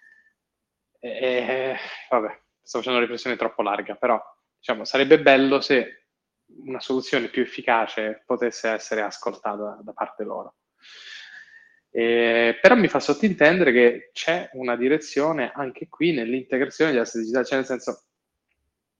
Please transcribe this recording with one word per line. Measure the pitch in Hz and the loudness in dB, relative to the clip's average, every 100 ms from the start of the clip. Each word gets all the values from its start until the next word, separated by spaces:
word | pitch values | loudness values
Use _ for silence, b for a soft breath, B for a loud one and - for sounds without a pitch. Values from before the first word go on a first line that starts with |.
| B B B _ _ _ _ _ _ _ | B B B _ _ _ _ _ _ _
Eh, | 120 110 127 123 120 131 131 127 B B B | -12 -4 -2 -2 -2 -4 -4 -6 B B B
vabbè, | 120 107 - _ _ | -2 -2 -8 _ _
sto | - 120 | -10 -8
facendo | 120 123 | -2 0
una | 117 | 0
riflessione | 117 127 117 | -4 -6 -4
troppo | 113 - | -2 -2
larga, | 104 104 98 104 | -2 -4 -6 -2
però, | 123 107 - _ _ _ | 0 0 -2 _ _ _
diciamo, | - 110 | -6 -6
sarebbe | 104 135 135 151 | -2 0 6 6
bello | 143 135 135 139 | 8 6 4 0
se | - 131 - - _ _ _ _ _ - | 2 0 0 -10 _ _ _ _ _ -20
una | 135 127 | -14 -10
soluzione | - 131 - 135 113 | -4 -4 -2 -2 -2
più | 131 | -2
efficace | 120 - 123 113 107 113 107 110 | -4 -4 0 0 0 -4 -6 -8
potesse | - 123 120 - 113 | -6 -2 -2 -2 -4
essere | 107 - 107 | -4 -4 -4
ascoltata | 101 - - 101 107 104 104 104 | -4 -6 -8 -6 -8 -6 -10 -12
da | 104 | -18
parte | - 107 - | -10 -10 -8
loro. | 104 98 98 _ _ _ B B B B B B B B B B _ | -10 -10 -12 _ _ _ B B B B B B B B B B _
Eh, | 117 117 117 117 117 117 - | -2 2 2 4 4 2 4
però | 196 247 | 6 6
mi | 170 | 6
fa | 135 | 2
sottintendere | - 139 214 170 151 180 147 | 0 0 0 4 4 6 4
che | 120 120 120 - | 6 6 4 -6
c'è | - 160 170 143 | -6 -4 -4 -6
una | 127 123 120 | -8 -4 -2
direzione | 127 156 - 139 156 147 117 | 0 0 -2 -2 -2 -2 -4
anche | 139 131 - - | -6 -10 -10 -18
qui | - 165 | -2 -2
nell'integrazione | 139 113 131 123 131 135 - 160 | 0 -2 -4 -2 -2 -2 0 0
degli | 123 | 2
asset | 113 113 | -2 -4
digitali, | 110 127 123 | -2 -2 0
cioè | 135 | -2
nel | 131 | -4
senso, | 120 - - _ _ _ _ _ _ _ _ _ | -6 -8 -10 _ _ _ _ _ _ _ _ _